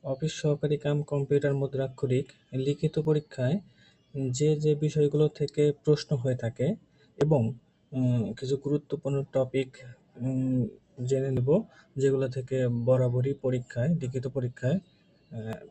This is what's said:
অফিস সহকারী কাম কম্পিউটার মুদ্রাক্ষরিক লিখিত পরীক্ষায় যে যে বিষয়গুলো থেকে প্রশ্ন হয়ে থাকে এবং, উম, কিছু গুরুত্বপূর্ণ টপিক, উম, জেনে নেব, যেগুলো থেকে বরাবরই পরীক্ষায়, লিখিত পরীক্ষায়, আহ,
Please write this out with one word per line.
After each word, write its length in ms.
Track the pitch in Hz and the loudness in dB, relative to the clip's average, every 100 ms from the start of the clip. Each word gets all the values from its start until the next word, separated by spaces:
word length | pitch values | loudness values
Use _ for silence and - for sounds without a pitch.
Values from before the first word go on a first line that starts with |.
অফিস 300 | 143 131 156 | -6 -4 -4
সহকারী 440 | - 151 147 147 147 | -2 -2 0 0 -2
কাম 260 | 147 147 | 0 -2
কম্পিউটার 500 | 147 143 139 143 143 | -2 -4 2 2 2
মুদ্রাক্ষরিক 720 | 139 135 131 135 131 127 127 156 _ _ | 0 -2 -4 -6 -4 0 0 -2 _ _
লিখিত 460 | 131 135 143 156 - | -4 -2 0 0 0
পরীক্ষায় 600 | 156 151 - - 127 196 - _ _ _ _ 143 131 | 0 0 -2 -2 0 0 -4 _ _ _ _ -6 -4
যে 260 | 127 151 | 0 2
যে 200 | 151 151 | 2 2
বিষয়গুলো 520 | 147 151 151 147 147 151 | 2 0 2 2 4 2
থেকে 440 | - 147 - 147 143 | 0 -4 2 2 2
প্রশ্ন 320 | - 147 - | 2 2 2
হয়ে 200 | 139 127 | -2 0
থাকে 400 | 127 117 - 139 220 _ _ _ - | -2 -4 0 -2 -2 _ _ _ 0
এবং, 360 | 147 147 113 - _ _ _ | 2 4 2 -4 _ _ _
উম, 420 | 131 127 120 101 | -2 2 2 0
কিছু 240 | 113 131 135 | -4 -4 -2
গুরুত্বপূর্ণ 680 | 139 147 - 165 139 139 135 | 0 -2 -2 -6 -2 -2 0
টপিক, 340 | 135 131 139 131 - 123 - _ | 0 0 -2 -4 -10 -20 -20 _
উম, 520 | - 123 131 131 127 117 - _ - | -8 -4 -2 0 0 -2 -6 _ -10
জেনে 260 | 123 135 135 | -2 0 0
নেব, 300 | 127 127 180 226 - _ 139 | 0 2 2 0 -18 _ 0
যেগুলো 300 | 135 135 131 | 2 2 -2
থেকে 400 | 131 123 131 123 | -4 -4 -2 0
বরাবরই 680 | 120 120 127 127 123 127 | 0 2 4 4 2 0
পরীক্ষায়, 560 | 135 131 127 123 120 131 | -2 -2 -2 -4 -2 0
লিখিত 380 | 165 127 131 127 | 0 -2 -4 -4
পরীক্ষায়, 480 | 135 123 - 127 | -4 -6 -2 -2
আহ, 920 | 180 - _ _ _ _ 113 110 110 - | -2 -4 _ _ _ _ -10 -10 -10 -14